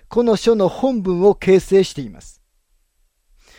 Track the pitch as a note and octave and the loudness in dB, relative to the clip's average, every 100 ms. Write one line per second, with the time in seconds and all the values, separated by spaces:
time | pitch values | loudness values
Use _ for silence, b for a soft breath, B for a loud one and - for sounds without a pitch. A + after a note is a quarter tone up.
0 | _ A3+ A#3+ G3+ A3+ A3 F3+ - C4+ A#3+ | _ -2 0 0 0 0 0 0 -4 -2
1 | F#3+ F3 G3+ - F#3+ F#3+ - G3 F#3 - | -4 2 2 2 2 2 2 0 0 -6
2 | A#2 D#2+ - - _ _ _ _ _ _ | -14 -16 -20 -20 _ _ _ _ _ _
3 | _ _ _ _ b | _ _ _ _ b